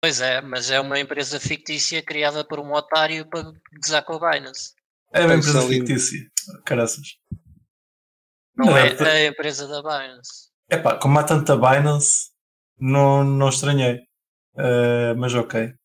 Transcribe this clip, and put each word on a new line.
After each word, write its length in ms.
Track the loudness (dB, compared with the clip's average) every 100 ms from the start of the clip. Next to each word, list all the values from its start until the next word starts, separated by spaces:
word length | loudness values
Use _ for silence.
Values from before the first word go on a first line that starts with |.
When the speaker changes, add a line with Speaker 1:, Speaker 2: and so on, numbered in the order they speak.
Speaker 1:
Pois 180 | -2 -2
é, 200 | -2 -4
mas 300 | -6 -8 -2
é 100 | -2
uma 180 | -2 -4
empresa 400 | -4 -6 -6 -6
fictícia 640 | -6 -8 -8 -6 -4 -4
criada 420 | -6 -4 -2 -2
por 140 | -8 -10
um 140 | -4
otário 560 | -4 -2 0 0 -2 -8
para 240 | -10 -10 -16 _ -10
gozar 200 | -2 -2
com 100 | -2
a 160 | -4 -2
Binance. 400 | -2 -6 -16 -18 _ _ _ _
Speaker 2:
É 120 | 2
uma 100 | 4 4
Speaker 3:
Isso 120 | 4
Speaker 2:
empresa 160 | 2 2
Speaker 3:
é 40 |
lindo. 160 | 0 0
Speaker 2:
fictícia. 320 | -2 -2 -6 -8 -8 -10 -14
Caraças. 420 | -6 -2 -2 -4 -12 -20 _ -18 _ _ _ _ _ _ _ _ _ _ _ 2
Speaker 1:
Não 100 | 4
Speaker 2:
Não, 100 | 6
Speaker 1:
é 120 | 4
Speaker 2:
é, 320 | 2 2 4 2
Speaker 1:
a 40 |
empresa 360 | 0 -6 -6 -10
da 120 | -10
Binance. 680 | -6 -6 -8 -16 -20 -20 -20 _ _
Speaker 2:
epá, 260 | -2 0 0
como 220 | 4 4
há 60 |
tanta 320 | 4 0 4 4
Binance, 720 | 4 4 2 0 0 -2 -4 _ _ _ _ _
não, 460 | 0 4 6 6
não 240 | 4 2 2
estranhei. 520 | 2 0 2 0 -2 _ _ _ _ _ -6
Eh, 580 | 0 2 2 2 0
mas 200 | -2 -2
ok. 380 | -2 -2 -4 -6 -10